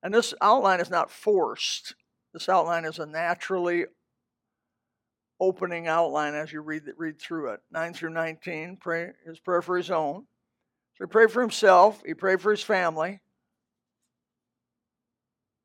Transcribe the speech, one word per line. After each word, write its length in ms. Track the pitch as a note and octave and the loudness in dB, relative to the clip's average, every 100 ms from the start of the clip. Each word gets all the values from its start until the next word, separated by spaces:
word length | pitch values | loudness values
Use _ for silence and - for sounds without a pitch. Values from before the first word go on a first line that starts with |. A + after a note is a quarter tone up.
And 120 | F3+ | -2
this 200 | A3 - - | 0 0 2
outline 380 | G3+ C4 G3 F3+ | 4 4 4 2
is 100 | E3+ | 0
not 220 | F3 - | -2 -2
forced. 840 | - G#3+ G3 C3 A2+ - - - - _ _ _ | -4 0 2 0 -2 -6 -8 -10 -20 _ _ _
This 180 | E3 - | -8 0
outline 360 | F#3 D#3+ E3+ D#3+ | 0 2 -2 -4
is 120 | D#3+ | -8
a 80 | D3+ | -8
naturally 800 | D#3 E3+ E3+ - F#3+ F3 E3+ - _ _ _ _ _ _ _ _ _ _ _ _ _ _ - | -4 -4 -4 -4 -2 0 -2 -4 _ _ _ _ _ _ _ _ _ _ _ _ _ _ -4
opening 480 | F#3+ F#3+ F3+ E3+ E3+ | -2 -2 -6 -6 -2
outline 460 | E3 E3 D3 D3 | 0 0 -2 -4
as 180 | D3 D#3 | -6 -10
you 100 | D3+ | -12
read, 220 | D3+ D#3 D3 - | -10 -10 -12 -10
read 220 | D#3+ D#3 | -10 -10
through 300 | - E3 C#3 | -10 -8 -8
it. 100 | G#2 _ | -10 _
Nine 240 | D#3+ E3+ | -8 -8
through 180 | E3+ E3 | -8 -8
nineteen, 680 | E3 E3 D#3+ - D#3 E3+ F#3+ | -4 -6 -6 -10 -10 -12 -12
pray, 340 | F3+ E3 E3+ - E3 | -8 -6 -8 -14 -20
his 140 | D#3+ | -12
prayer 220 | - F3 | -2 -2
for 160 | F3 F3+ | 0 -2
his 140 | E3 | -2
own. 340 | E3+ D3+ F3 - _ _ _ _ _ _ - | -2 -2 -6 -14 _ _ _ _ _ _ -16
So 80 | |
he 40 | F3 | 0
prayed 220 | A3 A3 | 6 6
for 120 | A3+ | 6
himself, 600 | A#3 - G#3 F3+ G3+ G3+ - | -2 4 8 10 8 4 -10
he 80 | |
prayed 280 | D#3+ F#3+ F#3 | -4 -2 0
for 80 | G3+ | 0
his 140 | G#3 | -2
family, 560 | - G3 F3 D#3+ E3+ G3+ _ _ _ _ _ _ _ _ _ _ _ _ _ _ _ _ _ _ _ _ _ _ _ _ | 0 0 0 -2 -4 -8 _ _ _ _ _ _ _ _ _ _ _ _ _ _ _ _ _ _ _ _ _ _ _ _